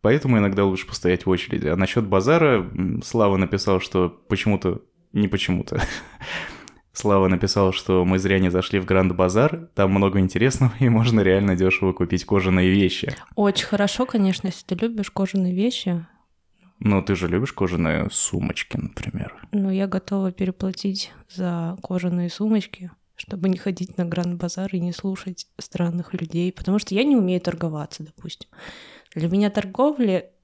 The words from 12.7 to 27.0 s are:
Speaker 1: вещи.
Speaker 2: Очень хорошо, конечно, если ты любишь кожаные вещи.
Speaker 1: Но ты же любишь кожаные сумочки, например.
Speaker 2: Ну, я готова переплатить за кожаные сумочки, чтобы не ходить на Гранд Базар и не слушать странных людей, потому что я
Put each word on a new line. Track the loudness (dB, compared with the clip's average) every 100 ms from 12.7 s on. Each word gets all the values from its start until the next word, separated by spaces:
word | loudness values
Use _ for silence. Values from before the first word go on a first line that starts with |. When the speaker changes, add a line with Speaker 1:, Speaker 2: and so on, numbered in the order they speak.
Speaker 1:
вещи. | 4 4 0 -8 -10 -10 0
Speaker 2:
Очень | 0 0 -2
хорошо, | 0 0 0 -2
конечно, | 2 2 0 -4
если | -8 -8
ты | -4
любишь | -4 -4 -6
кожаные | -4 -2 0 -2
вещи. | 0 -2 -2 -4 -4 -6 _ _ _ _ _ _ _
Speaker 1:
Но | 2 2
ты | 2 -2
же | 0
любишь | -2 -2
кожаные | -2 -2 0 0 0 -2
сумочки, | -2 -2 -2 -4 -6 -6 -8
например. | -8 -8 -10 -8 -10 -12 -6
Speaker 2:
Ну, | -2 -2
я | -2 -2
готова | -4 -4 -2 -2
переплатить | -2 -6 -4 -6 -4 -4 -4 -8 -14 _
за | -6 -4 -4 -6 -8
кожаные | -6 -4 -2 -2 -2
сумочки, | -2 0 0 -2 -12 -16 -18 _ _
чтобы | -12 -4 -2
не | 0
ходить | -2 -6 -8 -6
на | -4
Гранд | -2 -4 -4
Базар | -6 -6 -6
и | -4
не | -4
слушать | -4 -6 -6 -10 -12 -16 -16
странных | -12 -4 -2 -2 -6
людей, | -8 -6 -2 -4
потому | -4 -2 -2
что | 0
я | 0